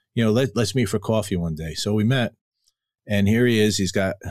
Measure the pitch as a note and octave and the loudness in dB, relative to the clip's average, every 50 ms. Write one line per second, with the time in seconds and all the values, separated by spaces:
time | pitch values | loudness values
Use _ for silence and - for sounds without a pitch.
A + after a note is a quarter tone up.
0 | _ _ - A#2 A#2 A2 G#2+ B2 C#3 B2 - A2+ A2+ - - C3 A#2 G2 - G#2 | _ _ -4 0 0 2 2 2 0 0 0 -2 -2 -2 0 -2 -2 -2 -2 -4
1 | - - A2+ A2 G#2 - G2 F2 E2+ E2+ D#2+ D2 E2 D#2+ - - - G2+ G#2 G#2+ | -2 0 -2 0 0 -2 -4 -4 -4 -4 -6 -6 -8 -10 -8 -6 -4 -2 0 0
2 | G#2 A2+ C3+ C3 A#2 - - _ _ _ _ _ _ _ _ _ _ _ _ _ | 2 2 2 0 0 -2 -6 _ _ _ _ _ _ _ _ _ _ _ _ _
3 | - - G#2 G2+ G2+ G2+ A2 A#2 B2 B2 A#2 A2 G#2+ G#2+ G2 - G2 F2+ - G#2 | -8 -2 0 2 2 4 4 4 4 4 4 4 2 2 2 0 -2 -2 0 0
4 | F#2+ F#2+ - - - G2 | -2 -2 -2 -6 -10 -14